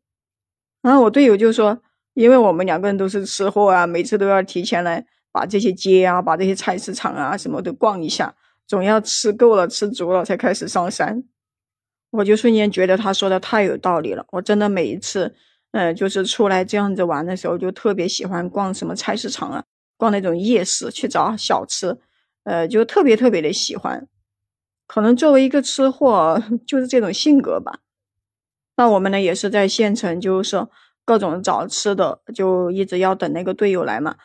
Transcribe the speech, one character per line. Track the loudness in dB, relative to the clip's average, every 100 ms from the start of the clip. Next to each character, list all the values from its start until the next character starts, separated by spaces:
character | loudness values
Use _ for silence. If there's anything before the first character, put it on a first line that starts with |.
| _ _ _ _ _ _ _ _
然 | 4
后 | 6
我 | 6
队 | 6
友 | 6 6
就 | 4
说， | 4 2 0 _ _ _
因 | 4 6
为 | 8
我 | 6
们 | 2 0
两 | 0
个 | 0
人 | -2
都 | -2
是 | -4
吃 | -6 -4 -2
货 | 2 4
啊， | 4 2
每 | 0
次 | -2 0
都 | 2
要 | 2
提 | 0 -4
前 | -4 -2
来 | -2 -4 -8 _ _
把 | -6 -2
这 | -2
些 | -2
街 | -2 4 4
啊， | 4 2
把 | 0 0
这 |
些 | -2 -2
菜 | -4 -6
市 | -8
场 | -8 -8
啊 | -6 -6 -6
什 | -6
么 | -8
的 | -8
逛 | -2 -2 0
一 | -6
下， | -4 -6 -8 _ _ -6
总 | -2
要 | 2 0
吃 | 0 -4 -2
够 | 2 4
了、 | 4 2
吃 | -2 -6
足 | -4 -2
了 | -2
才 | -2 -2
开 | -2
始 | -2 -4
上 | -4 -4
山。 | -4 -4 -6 -10 _ _ _ _ _ _ _ -8
我 | -2
就 | 2
瞬 | 2 4
间 | 2 2
觉 | 0 2
得 | 2
他 | 0
说 | -2 0
的 | -2
太 | 0 0
有 | 0 0
道 | -2 -2
理 | -2
了， | -8 -8
我 | -8
真 | -2 0
的 | 0
每 | 0 -2
一 | -4
次， | -6 -4 -4 _ _ _ _
呃， | -4 -2
就 | -2 -2
是 | -2
出 | -4 0 0
来 | 0
这 | 0 -2
样 | -2 -2
子 |
玩 | -2 -2 -4
的 | -6
时 | -4
候， | -4
就 | -6
特 | -4 -2
别 | -2 -4
喜 | -4
欢 | -6 -6 -6
逛 | -4 -4
什 | -6 -8
么 | -8
菜 | -6
市 | -6 -6
场 | -10 -10
啊， | -10 -14 _ _ -2
逛 | 0
那 | 0
种 | -2
夜 | -2 2 2
市， | 0 -6 -8
去 | -8 -4
找 | 0 -2 -2
小 | -2 -4 -4
吃， | -6 -6 -8 _ _ _ _
呃， | -6 -4 0
就 | 0 2
特 | 4
别 | 4
特 | 4 4
别 | 2
的 | -2
喜 | -4 -6 -6
欢。 | -8 -8 -12 _ _ _ _ _ _ _ _
可 | 0
能 | 2
作 | 4 6
为 | 6
一 | 4
个 | 0
吃 | -2 0 0
货， | 2 2 4 2 0 -2
<laughs> | -6 -2
就 | -4
是 | 0
这 | 0
种 | 0
性 | -2 2 2
格 | 2 -6
吧。 | -6 -16 _ _ _ _ _ _ _ _ _ 0
那 | 2
我 | 4
们 | 2
呢， | 0
也 | -2
是 | -2 -2
在 | 0 0
县 | 0 0
城， | 0 -4 -4
就 | -2 -2
是 | -2 -4 -6 _ _ _
各 | 0 0
种 | 0 -4
找 | -2 -2 -4
吃 | -4 -4
的， | 0 -2 -4 -12
就 | -4 0 0 -2
一 | -4
直 | -4 -2
要 | -2
等 | -2 -4
那 | -4
个 | -6
队 | -2 0
友 | 0
来 | -2 -4
嘛。 | -6 -10